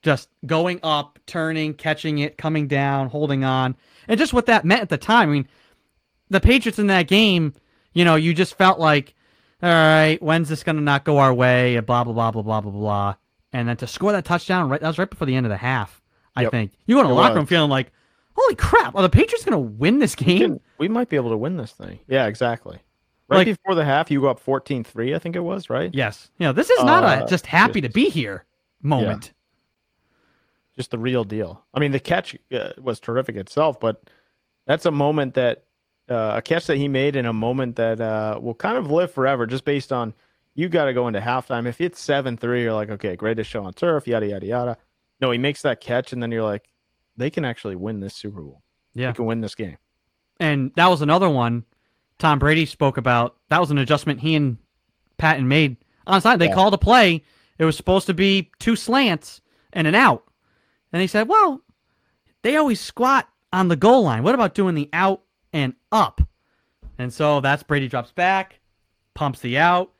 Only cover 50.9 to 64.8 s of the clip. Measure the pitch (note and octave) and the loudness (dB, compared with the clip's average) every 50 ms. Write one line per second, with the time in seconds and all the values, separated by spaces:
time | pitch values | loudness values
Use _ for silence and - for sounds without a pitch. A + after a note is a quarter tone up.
50.9 | F3+ D3 D3+ D3 E3 F#3 G3 F3 D3 B2+ A#2+ A#2 A#2 A#2+ A2+ _ _ _ _ _ | 4 2 2 2 2 4 4 2 2 2 0 0 -2 -4 -6 _ _ _ _ _
51.9 | _ _ _ _ _ _ - D#3+ D3 C3+ C3+ D3 D#3 D#3+ D#3+ C#3 - _ D3 C#3 | _ _ _ _ _ _ 2 2 2 2 2 2 2 2 0 -2 -2 _ -2 0
52.9 | C3 - A#2 B2+ A#2+ A#2+ A#2+ A#2+ _ _ _ _ D3+ E3 F3+ C#3+ D3+ C#3+ C3 A#2+ | 0 0 0 0 2 2 0 -2 _ _ _ _ 0 0 0 0 0 -2 2 0
53.9 | D3+ C#3+ - D#3 C#3+ B2+ - D#3+ D#3+ D3+ D3 C3+ A#2 - _ _ _ _ _ _ | 0 0 0 -4 -4 -2 -2 0 0 0 0 0 -2 -6 _ _ _ _ _ _
54.9 | _ _ _ _ _ - - D#3 D#3+ C3+ C3 B2+ C#3 D#3 D#3 C#3 A#2+ _ _ _ | _ _ _ _ _ -2 0 0 0 0 0 2 2 2 2 2 -2 _ _ _
55.9 | _ _ _ - F#3+ F#3+ - A3 B3 F#3 E3+ E3 F#2+ F#3 F#3+ G#3+ G3 G3 - G3+ | _ _ _ 0 0 2 4 4 4 4 4 2 4 4 4 4 2 2 4 4
56.9 | A#3 B3+ A3 F3+ E3+ D#3+ _ _ _ _ _ _ _ _ D#3+ D#3+ D3+ - - - | 6 6 6 4 2 0 _ _ _ _ _ _ _ _ 0 0 0 -2 -2 0
57.9 | F#3 F#3+ - - F#3 D#3+ G3 G3 F#3+ G3 F3+ _ _ _ - A3+ A#3 - - - | 0 0 0 -2 -2 0 2 2 2 0 -2 _ _ _ -2 -2 -2 -2 -2 0
58.9 | A#3 C4+ C4+ A3 E3+ D3+ - - - - _ _ _ _ _ _ - F#3+ D#3+ D#3 | 0 2 2 2 0 -2 -6 -14 -20 -20 _ _ _ _ _ _ -6 -2 0 2
59.9 | D#3+ A3 B3+ A3 B2+ A2 _ _ _ _ _ _ _ _ _ _ _ _ _ _ | 4 4 4 4 2 0 _ _ _ _ _ _ _ _ _ _ _ _ _ _
60.9 | - E3+ F#3+ F3+ - G#3 A3 A#3 G4 A4 G#4 F4 C4+ - _ _ _ _ _ _ | -4 -4 -4 0 0 -2 0 2 2 2 2 2 0 -6 _ _ _ _ _ _
61.9 | _ _ _ _ _ _ _ _ _ _ - A3+ C#4+ D#4 D#4 C#4 A3+ - - - | _ _ _ _ _ _ _ _ _ _ -4 0 2 2 2 2 0 -2 -4 -14
62.9 | - - A#3 B3+ C#4 C4 - _ _ _ _ _ - F#3 F#3+ F3+ E3+ C#3 D#3 A3 | -4 -2 0 2 2 2 0 _ _ _ _ _ 0 0 2 2 2 4 6 6
63.9 | B3 C4+ G#3+ D3+ A#2 A2 B2 F#3+ B3+ B3+ A3+ F3 - - G3 F#3 E3+ D3+ | 6 6 4 2 0 0 2 0 2 2 0 0 0 0 0 0 0 -2